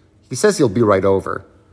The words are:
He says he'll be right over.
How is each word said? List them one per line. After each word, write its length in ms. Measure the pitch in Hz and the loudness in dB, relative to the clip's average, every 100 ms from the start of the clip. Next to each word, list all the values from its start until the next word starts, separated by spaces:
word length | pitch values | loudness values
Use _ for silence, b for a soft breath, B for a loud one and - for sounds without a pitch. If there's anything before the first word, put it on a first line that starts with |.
| b b _ | b b _
He 60 | 131 | -2
says 200 | 208 185 | -2 2
he'll 140 | 131 | 0
be 120 | 101 | 2
right 220 | 107 98 | 2 2
over. 400 | 98 98 - - - b b | 2 0 -2 -12 -14 b b